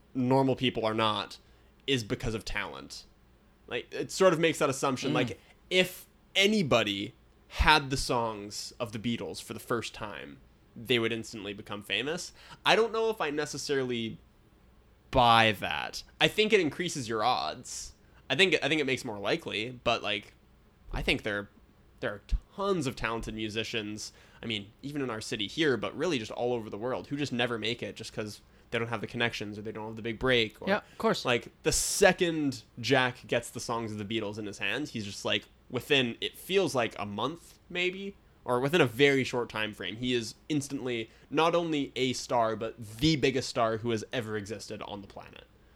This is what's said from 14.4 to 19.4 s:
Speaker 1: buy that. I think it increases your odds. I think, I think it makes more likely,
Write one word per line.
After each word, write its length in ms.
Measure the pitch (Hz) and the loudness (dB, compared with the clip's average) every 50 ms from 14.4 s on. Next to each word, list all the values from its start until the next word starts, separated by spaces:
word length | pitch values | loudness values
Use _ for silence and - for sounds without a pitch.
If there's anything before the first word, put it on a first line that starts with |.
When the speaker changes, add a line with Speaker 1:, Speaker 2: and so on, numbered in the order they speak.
| _ _ _ _ _ - _ _ _ _ _ _ _ - | _ _ _ _ _ -20 _ _ _ _ _ _ _ -2
Speaker 1:
buy 460 | - 131 120 120 117 113 113 110 104 - | 4 6 8 8 8 8 8 6 4 0
that. 420 | 101 87 80 73 62 53 - - - - - - | -2 -4 -4 -4 -6 -6 -8 -10 -14 -10 -2 2
I 80 | 151 160 | 2 2
think 240 | - 208 214 214 214 | 4 4 2 4 4
it 80 | 196 | 4
increases 480 | 175 143 - - 180 165 - 151 120 101 | 4 2 0 -2 -4 -4 -4 -6 -4 -2
your 160 | 117 110 107 | -2 0 2
odds. 680 | 123 123 82 69 76 76 - - - - - - - - _ _ _ - - - - | 2 2 2 0 -4 -6 -8 -10 -12 -12 -12 -12 -14 -16 _ _ _ -20 -14 -6 -2
I 40 | 135 | 2
think, 220 | 139 196 185 151 143 - | 4 4 4 4 4 2
I 60 | 139 | 2
think 120 | 160 156 | 2 2
it 60 | 139 | 0
makes 180 | 131 131 123 - | 0 -2 -2 -4
more 140 | 127 104 101 | -6 -8 -4
likely, 640 | 98 104 135 170 | -2 -2 -2 -2